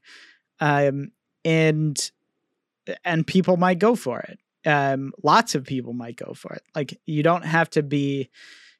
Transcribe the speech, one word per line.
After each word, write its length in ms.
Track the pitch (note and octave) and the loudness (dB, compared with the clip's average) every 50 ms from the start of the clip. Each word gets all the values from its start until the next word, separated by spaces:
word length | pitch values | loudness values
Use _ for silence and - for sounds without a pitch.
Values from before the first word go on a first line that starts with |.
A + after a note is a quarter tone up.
| _ - - - - - _ _ _ _ _ _ | _ -20 -20 -20 -20 -20 _ _ _ _ _ _
um, 520 | D#3 D3 D3 C#3+ C#3+ C#3 C3+ C#3+ C#3+ - - _ _ _ _ _ - | 0 2 2 4 2 2 0 -2 -6 -10 -14 _ _ _ _ _ -2
and, 640 | E3 E3 D#3+ D#3+ D#3+ D#3 D3+ D#3 D#3 C#3 - - - - _ _ _ _ _ _ _ _ _ _ _ _ _ _ - F#3 - - | 0 2 4 4 4 2 2 0 -2 -2 -4 -6 -8 -10 _ _ _ _ _ _ _ _ _ _ _ _ _ _ -12 -12 -8 -4
and 220 | F3+ E3+ E3 D#3+ - | -2 -2 0 -2 0
people 280 | - F#3 E3+ F#3 F#3 E3+ | 0 2 2 4 2 4
might 200 | F3+ F#3 F#3 E3+ | 4 2 2 4
go 160 | G3 A3+ B3 | 2 2 2
for 240 | - - C3 A#2 - | 0 -2 -6 -6 -6
it. 180 | - - - - _ _ _ _ - | -10 -12 -16 -20 _ _ _ _ 0
Um, 480 | D#3 D3 C#3+ C#3 C#3 C3+ C3+ C3+ C3+ - - - | 2 2 2 2 0 0 -2 -4 -8 -10 -2 2
lots 300 | D3 E3 G#3+ A#3 - - | 4 6 6 4 2 -2
of 100 | D3 B2+ | -6 -6
people 280 | - C#3 B2+ A#2+ A#2+ A#2 | -6 -8 -8 -8 -8 -10
might 220 | A#2+ A#2 A#2+ A#2 - | -10 -10 -12 -14 -14
go 160 | - - B2 | -14 -14 -14
for 200 | - - - - | -16 -16 -16 -16
it. 100 | - - _ - | -16 -18 _ -8
Like, 240 | D#3 C#3+ - F3+ - _ | -8 -8 -8 -10 -14 _
you 180 | - D3+ D3 D3 | -6 -2 0 2
don't 220 | E3+ E3+ F3 - | 2 2 0 0
have 240 | D#3+ D#3+ E3 E3 - | 0 0 0 0 2
to 120 | - D#3 D3 | 0 -2 -2
be, 460 | C#3 C#3+ C#3+ C#3 C#3 C#3 C#3 C3 - _ - - - - - - - _ _ | 0 -2 -2 -2 -2 -4 -6 -8 -10 _ -20 -20 -20 -20 -20 -20 -20 _ _